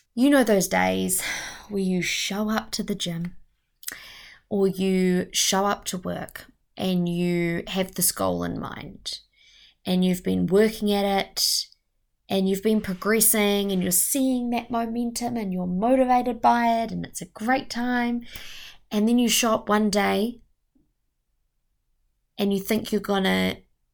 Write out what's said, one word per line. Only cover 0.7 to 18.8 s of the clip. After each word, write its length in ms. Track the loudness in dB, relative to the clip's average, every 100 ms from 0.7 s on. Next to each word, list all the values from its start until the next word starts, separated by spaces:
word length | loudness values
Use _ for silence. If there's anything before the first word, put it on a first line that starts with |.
| 2 2 0 0 -2 -4 -8 -10 -14 -8
where 140 | -2
you 200 | 0 0
show 480 | 0 -4 -4 -4 -2
up 220 | -2 -4
to 120 | -8
the 120 | -4 -4
gym 400 | -4 -6 -8 -10 -20 _ _ _ -14 -12 -18 -20 -20 -20 -6
or 220 | 2 2
you 580 | 2 0 2 4 2 0
show 320 | -2 0 2 0
up 180 | -2 -4
to 120 | -8
work 480 | -6 -8 -10 -14 -20 _ _ -6
and 320 | -2 0 0
you 540 | 0 0 0 0 -4 -4
have 280 | -4 -4 -2
this 180 | -2
goal 320 | 0 -2 -2 -4
in 120 | -6
mind 640 | -10 -12 -16 -14 -12 -12 _ _ _ _ -20 _ -2
and 200 | 2 2
you've 180 | 2
been 240 | 0 0 2
working 460 | 4 4 2 0
at 100 | 2
it 600 | 2 0 -2 -2 0 0 -4 _ _ _ _ _ -4
and 180 | 0 0
you've 160 | 0
been 160 | 2 0
progressing 960 | 0 -4 0 2 4 4 2 2 0
and 100 | 0
you're 80 | 0
seeing 600 | 0 0 0 0 0 -2
that 200 | -4 -4
momentum 640 | -4 -4 -4 -4 -4 -4 -4
and 160 | -4
you're 160 | -4 -2
motivated 720 | 0 2 4 4 2 2 0
by 420 | 2 4 2 0
it 120 | -2
and 120 | -6 -8
it's 160 | -12
a 40 | -14
great 440 | -8 -2 -2 -2
time. 520 | -4 -2 0 0 -4 -6 -16 -16 -16 -18 -20